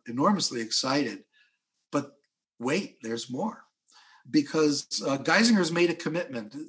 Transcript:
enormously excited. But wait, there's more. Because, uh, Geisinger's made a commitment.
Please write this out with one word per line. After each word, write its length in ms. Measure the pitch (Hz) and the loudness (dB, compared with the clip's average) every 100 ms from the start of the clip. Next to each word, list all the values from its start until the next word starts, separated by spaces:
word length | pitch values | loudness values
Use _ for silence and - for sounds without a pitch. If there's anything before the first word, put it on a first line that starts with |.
| - | -10
enormously 540 | 120 170 196 - 123 | 0 2 2 0 -4
excited. 640 | 110 - 131 143 143 - _ _ _ _ _ _ _ | -4 -2 0 0 -2 -6 _ _ _ _ _ _ _
But 220 | - - _ _ _ _ _ | -6 -6 _ _ _ _ _
wait, 380 | 120 175 202 - | -2 -2 -4 -12
there's 280 | 113 117 127 | -8 -8 -6
more. 360 | 135 220 - _ _ _ - _ _ 135 | -6 -6 -6 _ _ _ -20 _ _ 0
Because, 720 | 151 139 160 151 135 - - 120 | 0 2 2 2 2 -4 -4 -2
uh, 120 | 139 | -2
Geisinger's 540 | 139 180 233 208 165 | 2 4 6 6 4
made 180 | 170 175 | 4 2
a 60 | - | 2
commitment. 600 | 160 165 175 123 107 147 | -2 -4 -4 -8 -10 -12